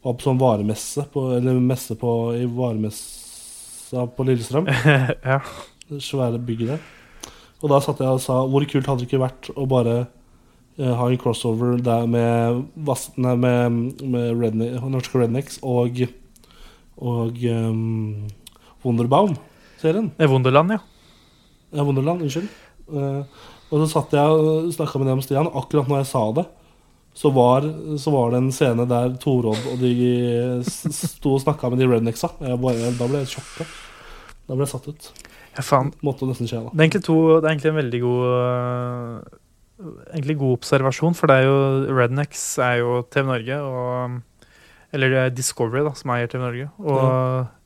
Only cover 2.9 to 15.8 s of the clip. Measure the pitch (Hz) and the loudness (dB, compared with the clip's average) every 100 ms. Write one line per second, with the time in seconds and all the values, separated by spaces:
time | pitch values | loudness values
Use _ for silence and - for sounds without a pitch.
2.9 | 107 - - - - - - - - - | -6 -16 -18 -20 -20 -20 -20 -20 -20 -10
3.9 | 127 123 - 131 123 113 139 190 127 147 | -6 -6 -2 0 0 0 -2 0 2 4
4.9 | 139 127 - 127 135 - - - _ - | 4 2 -4 -2 -2 -4 -16 -20 _ -14
5.9 | 143 131 139 127 117 120 113 117 156 - | -12 -6 -2 -2 -2 -6 -4 -4 -6 -10
6.9 | - - - - - - _ 151 139 135 | -20 -20 -20 -20 -20 -20 _ 2 2 2
7.9 | 139 131 131 - 127 131 135 147 143 131 | -2 0 0 0 0 2 2 2 0 0
8.9 | 131 123 135 127 - - - 131 131 117 | -2 0 0 0 -4 -12 -6 0 2 2
9.9 | 120 123 _ _ _ _ _ _ - 131 | 0 -2 _ _ _ _ _ _ -4 -2
10.9 | 120 123 127 127 113 120 113 123 123 123 | 0 0 0 0 -2 -2 0 0 0 0
11.9 | 117 117 117 117 117 117 120 143 - 147 | 0 2 2 2 2 2 0 -4 -8 -4
12.9 | 127 - - 127 123 127 123 120 117 120 | -4 -4 -4 0 2 2 2 2 0 -2
13.9 | 123 139 123 120 117 117 110 117 127 131 | -6 -4 -2 0 0 0 0 -2 -4 -4
14.9 | 131 123 131 117 120 139 - 135 123 | -4 -2 0 2 0 -4 -10 -2 0